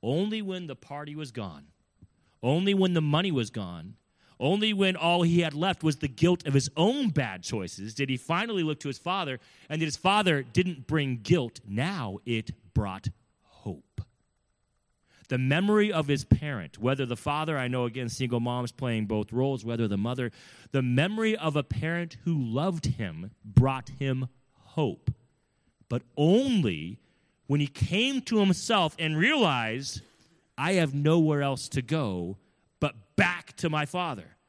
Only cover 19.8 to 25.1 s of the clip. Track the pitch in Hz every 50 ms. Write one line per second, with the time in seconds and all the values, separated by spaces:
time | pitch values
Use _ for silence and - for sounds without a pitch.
19.8 | 117 107 101 98 101 117 123 127 127 117 - - - - - - - - - 139
20.8 | 131 127 123 127 151 185 214 220 226 220 220 220 151 160 147 147 135 _ - -
21.8 | 156 160 170 170 170 165 - - - 170 165 151 131 117 110 127 156 190 180 160
22.8 | - - - - 110 90 80 80 87 101 - _ _ 107 98 - 123 135 135 131
23.8 | 123 - 135 131 139 135 131 131 131 123 _ _ _ _ _ _ _ - - -
24.8 | 156 117 - - _ -